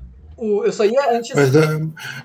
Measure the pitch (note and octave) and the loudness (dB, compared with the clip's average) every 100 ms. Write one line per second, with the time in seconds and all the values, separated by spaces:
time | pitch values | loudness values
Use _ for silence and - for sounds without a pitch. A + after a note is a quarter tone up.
0 | - - - - A3 G#3 A3+ - G#3 B3+ | -20 -20 -20 -8 -4 -2 -2 0 0 2
1 | C#4 A#3 - D3 C3+ D3 D#3 D#3 D#3+ - | 0 0 -2 0 4 4 2 0 -6 -10
2 | - - | -14 -16